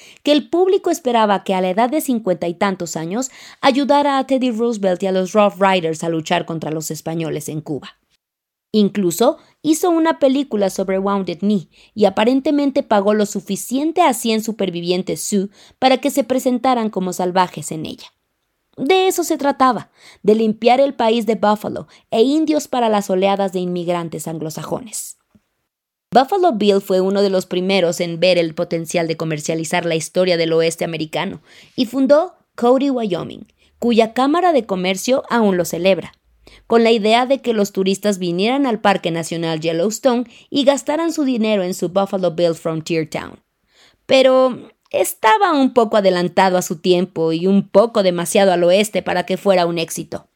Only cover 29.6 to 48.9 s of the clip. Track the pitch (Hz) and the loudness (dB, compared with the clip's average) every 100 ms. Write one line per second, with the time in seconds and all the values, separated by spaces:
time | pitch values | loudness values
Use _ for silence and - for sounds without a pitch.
29.6 | 160 175 170 165 - 180 185 170 165 160 | -2 -2 -2 -4 -4 -2 0 0 2 2
30.6 | 165 - 170 160 160 156 185 170 _ - | 0 -2 -6 -6 -6 -6 -6 -10 _ -20
31.6 | - - 226 269 269 294 359 - _ - | -10 -4 -4 0 4 4 2 -6 _ -2
32.6 | 240 262 277 247 220 170 147 - - _ | 2 2 2 -2 -2 -4 -6 -14 -20 _
33.6 | _ - 240 226 220 233 269 330 359 294 | _ -4 0 2 2 2 0 2 2 2
34.6 | - 185 180 190 - 262 - 240 208 180 | 0 -4 -2 -4 -2 -2 0 0 2 2
35.6 | 165 165 185 175 - _ _ _ - - | -2 0 0 0 -2 _ _ _ -20 -14
36.6 | - 233 226 233 208 233 254 269 240 220 | 0 2 4 4 4 2 2 0 0 0
37.6 | 202 - 190 196 208 185 180 170 214 277 | -2 -2 -2 0 -2 -2 -2 -2 0 0
38.6 | 269 220 208 185 175 165 160 165 165 160 | 0 0 0 0 -2 -4 -6 -4 -4 -4
39.6 | 160 165 196 214 269 240 240 - - 277 | -2 0 -2 0 0 0 -4 -12 -6 -2
40.6 | 262 277 - 311 330 311 269 240 214 208 | 2 0 0 -2 -2 -2 -2 0 0 0
41.6 | 180 190 175 190 196 196 175 160 170 165 | -2 -4 -2 -2 -2 -2 -2 0 0 0
42.6 | 165 160 156 165 156 - 87 - _ _ | -4 -6 -4 -4 -4 -8 -12 -16 _ _
43.6 | _ _ _ _ - 269 262 262 262 - | _ _ _ _ 0 4 4 4 2 -2
44.6 | - _ _ - 370 - - 427 381 294 | -14 _ _ -2 -2 0 2 4 4 2
45.6 | 262 254 220 220 196 180 175 196 190 180 | 2 2 2 2 2 2 0 2 2 2
46.6 | - 170 185 180 180 160 160 165 185 196 | -2 -2 2 2 0 -2 -2 0 2 2
47.6 | 196 196 233 233 185 175 170 214 196 175 | 4 4 4 2 0 0 0 2 4 4
48.6 | 175 190 208 | 4 4 2